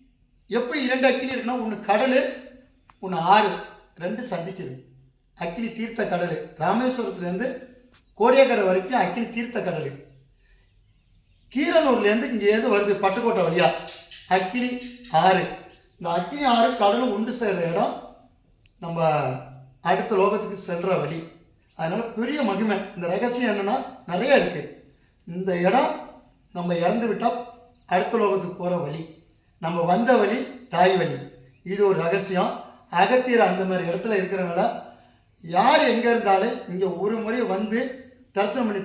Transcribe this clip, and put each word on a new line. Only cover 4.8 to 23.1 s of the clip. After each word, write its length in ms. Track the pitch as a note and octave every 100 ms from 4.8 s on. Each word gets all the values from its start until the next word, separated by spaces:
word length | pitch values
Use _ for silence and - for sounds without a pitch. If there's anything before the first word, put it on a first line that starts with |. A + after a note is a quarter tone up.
| - - _ _ _ _
அக்கினி 300 | E3+ F3 A3+
தீர்த்த 300 | A3+ A3 -
கடலு, 320 | G#3 F3+ F3 D#3 - -
ராமேஸ்வரத்துலேருந்து 920 | D#3+ G#3+ B3+ B3+ G#3 F3+ F3 F#3 B3+ - - - _ _ _ _
கோடியக்கரை 420 | A3 C4 C4+ A3+
வரைக்கும் 360 | F#3+ F#3 F#3 B3
அக்கினி 260 | F3+ - A3+
தீர்த்த 300 | A#3 A#3 A3
கடலு. 300 | F3+ D#3+ C#3 C3+ - _ _ _ _ _ _ _ _ _ _ _ _ _ _
கீரனூர்லேருந்து 800 | B3 D#4+ E4+ D4 A#3 G#3 A3 C4+
இங்க 160 | A3+ G3+
ஏது 200 | A3 B3
வருது, 260 | G#3 G3+
பட்டுக்கோட்டை 480 | G3 G3 G3 A#3 G3
வழியா 260 | E3+ E3 D#3+ - - - - - -
அக்கினி 420 | F#3 - B3 B3 B3 - - -
ஆறு. 340 | D#3+ F3+ F3+ - - - - _ _
இந்த 80 | E3+
அக்கினி 340 | E3+ F3+ C#4+
ஆறு 260 | C#4+ A#3 A3+ B3+
கடலும் 360 | G3+ A3+ B3+
ஒன்று 200 | G3+ A3+
சேர்ற 280 | - A3 F3+ E3+
இடம் 260 | E3+ - - - - _ _ _ _ _ _
நம்ம 200 | E3+ E3 D#3+ D3+ C3 C3 - - - _
அடுத்த 360 | E3+ F#3+ - G3+
லோகத்துக்கு 400 | G3 G#3+ - G3+ -
செல்ற 220 | F3 F#3+ E3+
வழி. 220 | D3 E3 E3 - _ _ _ _
அதனால 240 | E3 G3
பெரிய 400 | A#3 - B3 D4+
மகிமை. 360 | A#3 G3 A3 G3+ G3
இந்த 120 | -
ரகசியம் 440 | F3